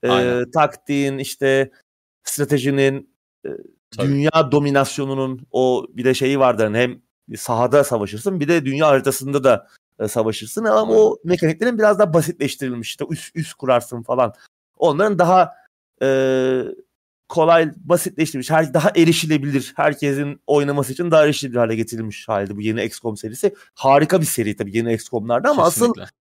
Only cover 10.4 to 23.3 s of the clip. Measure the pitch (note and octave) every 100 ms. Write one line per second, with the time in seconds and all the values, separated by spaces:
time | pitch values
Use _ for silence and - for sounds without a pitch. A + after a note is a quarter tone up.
10.4 | A2 - A3 G#3+ A3 A3 G#3+ - E3 F3
11.4 | D#3 D#3+ A#3 A#3 G#3+ G3 G3 E3 D#3 -
12.4 | C#3+ - C3+ A#2+ A2 - - D#3+ - E3
13.4 | D3+ - C3 B2 A#2+ A#2+ A2+ B2+ A#2+ -
14.4 | _ _ _ _ E3+ D3 G#3+ F#3+ F3 F#3
15.4 | F3+ - _ _ _ _ C3 C3+ C3 C3
16.4 | C3 C3 A#2 - _ _ _ _ _ E3+
17.4 | D#3+ E3 D#3+ D#3 C#3+ F3 F#3 - D#3+ C3+
18.4 | B2+ D#3 D#3 D#3 E3 G3+ E3 D#3+ D#3+ D3+
19.4 | C#3 C3+ - - D3+ D3 C#3+ C#3 C#3+ C#3+
20.4 | - D3 C#3+ C#3+ B2+ C3 F3 D#3+ D3+ D3
21.4 | C#3 A#2+ A#2 A2+ A2 A#2 A2 G#2 - G#2
22.4 | G2 G#2 G#2+ A2 A2 - A#2 G#2+ A2